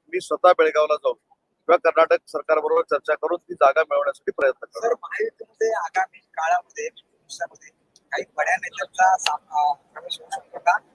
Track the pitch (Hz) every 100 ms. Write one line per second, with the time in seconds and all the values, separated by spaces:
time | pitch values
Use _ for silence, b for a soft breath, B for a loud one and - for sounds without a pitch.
0 | _ 180 - 151 180 180 160 151 151 151
1 | - - _ _ _ _ - 160 165 160
2 | 165 170 - 151 - 156 156 160 160 143
3 | - 151 160 175 - 175 139 156 156 143
4 | 143 139 - - 135 - - - 233 -
5 | - - - - - - 220 220 170 185
6 | 190 - _ - 165 - - - 453 -
7 | _ _ - - - _ _ _ _ _
8 | - 143 - - 151 185 - - 185 -
9 | 185 185 - - _ 151 147 143 _ -
10 | - - - - - - - 196 _